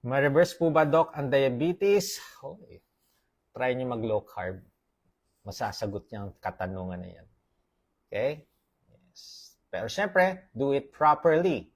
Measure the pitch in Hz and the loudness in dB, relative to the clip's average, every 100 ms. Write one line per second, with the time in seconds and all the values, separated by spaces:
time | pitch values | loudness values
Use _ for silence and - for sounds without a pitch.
0 | 120 139 143 143 175 - 165 156 151 160 | -2 2 4 4 2 2 2 2 4 4
1 | 160 - 139 139 135 123 160 180 202 202 | 2 -2 0 2 2 0 -2 0 2 2
2 | - - - - 143 190 185 - _ _ | 0 -10 -14 -18 -18 -18 -20 -20 _ _
3 | _ _ _ _ _ 123 127 127 127 117 | _ _ _ _ _ -4 -2 0 -4 -4
4 | 110 107 - - 92 95 - _ _ _ | -2 -2 -4 -10 -8 -10 -18 _ _ _
5 | _ _ _ _ - - 107 - 104 101 | _ _ _ _ -16 -8 -8 -6 -8 -8
6 | - 107 101 - 92 90 92 92 92 90 | -12 -12 -12 -10 -12 -8 -8 -8 -8 -10
7 | 90 82 - _ _ _ _ _ _ _ | -12 -18 -20 _ _ _ _ _ _ _
8 | _ 101 131 151 _ _ _ _ _ _ | _ -4 -4 -6 _ _ _ _ _ _
9 | _ - - - - _ _ 90 110 - | _ -20 -20 -20 -20 _ _ -10 -8 -6
10 | 202 185 185 185 _ 113 139 139 139 - | 0 2 2 0 _ -4 0 0 -4 2
11 | 151 147 165 156 180 127 - | 2 4 4 4 2 -2 -6